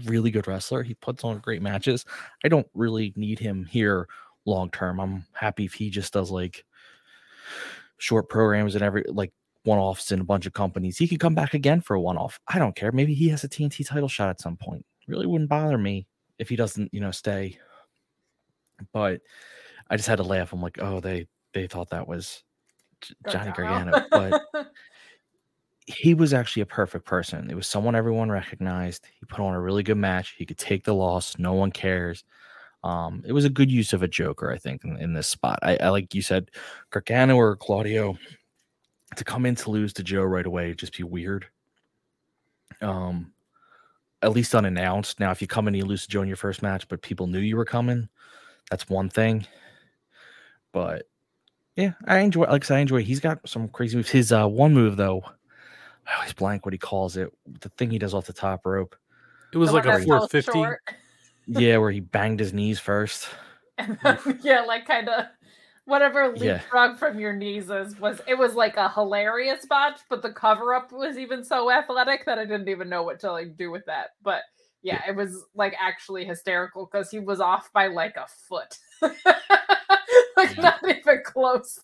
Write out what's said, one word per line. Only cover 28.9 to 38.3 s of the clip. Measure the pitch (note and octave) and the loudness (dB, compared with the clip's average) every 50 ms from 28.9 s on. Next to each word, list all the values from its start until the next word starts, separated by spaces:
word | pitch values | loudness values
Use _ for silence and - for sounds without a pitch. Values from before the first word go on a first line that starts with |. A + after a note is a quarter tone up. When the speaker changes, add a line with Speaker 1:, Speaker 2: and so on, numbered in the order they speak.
| E2+ - - _ _ _ | -8 -10 -16 _ _ _
Speaker 1:
He | - | -20
put | _ - - | _ -8 -6
on | G2+ F#2+ F#2 | -4 -2 -2
a | F2+ | -2
really | F2 F2+ G2 G#2 G2+ | -2 0 0 0 2
good | G#2 A2 G#2 | 2 0 2
match. | G2+ G2 F#2 F#2 F2+ - - - | 2 0 0 -2 -4 -6 -10 -12
He | F2 | -12
could | - - - | -12 -10 -10
take | - - G2+ F#2+ - | -4 -2 -2 -2 0
the | - G#2+ | 0 0
loss. | F#2+ F#2 F2+ F2 F2+ F2 - - - | 2 2 2 0 0 -2 -6 -6 -4
No | F2 F2+ F#2 | -2 0 2
one | F#2+ G2 G2 | 2 2 0
cares. | F#2+ - - F#2+ F#2 F2+ F2 F2 E2+ E2+ - _ _ _ - - - - - - _ _ - | -2 -2 -2 -2 0 0 -2 -4 -6 -8 -14 _ _ _ -20 -20 -20 -20 -20 -20 _ _ -6
Um, | F2 F2 E2+ E2+ E2 F2 F2+ - - | -6 -4 -4 -4 -6 -8 -10 -8 -2
it | B2 | 0
was | C#3+ C#3+ | 2 2
a | C#3+ | 2
good | C3+ C#3 C#3 C3+ | 4 4 4 4
use | C3 A#2+ G#2+ - - | 6 2 2 2 0
of | F#2 F2+ | 0 0
a | E2+ | -2
joker, | - - F2 D#2 C#2+ - D#2+ C2+ | -2 -2 -2 -4 -4 -4 -4 -6
I | B1+ - | -6 -6
think, | - C2+ C2+ - - | -8 -10 -10 -8 -8
in, | E2 D#2+ - | -10 -8 -6
in | - E2+ E2 | -4 -4 -4
this | D#2+ D2 - | -4 -4 -4
spot. | - - - B1 G1+ - - | -4 -2 -2 -2 -2 0 0
I, | - F2 - | 2 2 4
I, | - F2+ | 4 2
like | F#2+ G2+ F#2+ F2+ - | 2 2 0 -2 -4
you | G2 | -4
said, | G2+ - F#2+ F#2+ F#2 - _ - - - - - - _ | -2 0 0 0 0 -4 _ -18 -18 -18 -18 -20 -16 _
Gargano | - G#2 - - A#2 B2 C3 C3 C3 B2 | -6 -6 -2 0 2 4 6 6 8 8
or | A#2 G#2+ G#2 - | 6 6 4 0
Claudio, | - - G#2 G2 A2 G#2 G#2+ A2 G#2+ G2+ F#2 F2 - - | -2 0 0 0 0 0 0 0 0 -2 -4 -6 -10 -20